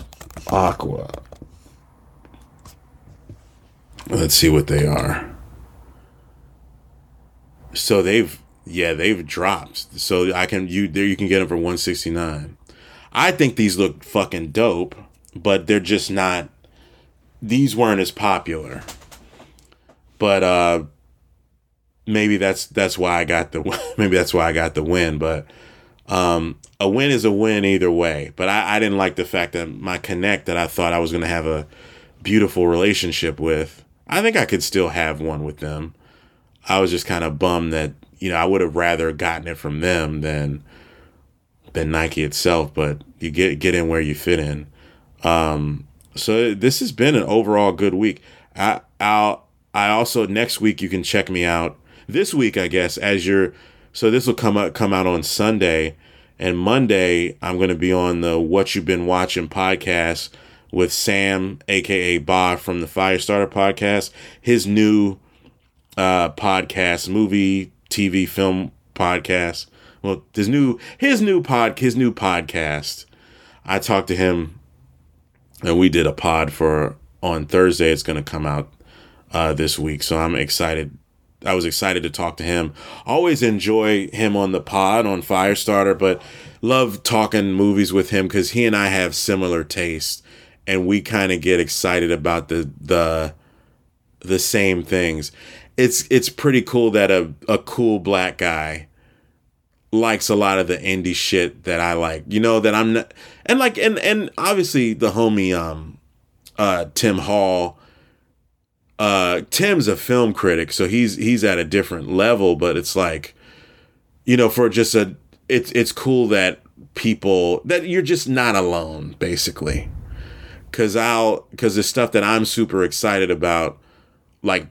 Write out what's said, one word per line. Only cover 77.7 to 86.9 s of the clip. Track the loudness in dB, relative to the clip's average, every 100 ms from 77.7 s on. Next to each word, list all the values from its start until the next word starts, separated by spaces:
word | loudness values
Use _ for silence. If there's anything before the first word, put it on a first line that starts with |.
| 4 2
It's | 2
gonna | -2 -6
come | -6 -6 -4
out, | -4 -6 _ _ -20 -20 _ _
uh, | -2 -2
this | 0 -2 -2
week, | -4 -6
so | -2 -2
I'm | 0
excited. | -2 -2 -2 -2 -2 -6 -12 _ _ _ _ -2
I |
was | 0
excited | 0 -2 -2 -2
to | -4
talk | -4 -6 -4
to |
him. | -2 -2 -2 -6 -18 -14 -2
Always | 0 2 2
enjoy | 2 0 0 2 4 2 0
him | -2 0 2
on | 0
the | -2
pod | -2 0 2 2 0
on | -2
Firestarter, | -2 0 2 0 0 2 2 2
but | 2 0 -6 -20 -20 -6
love | 0 2 2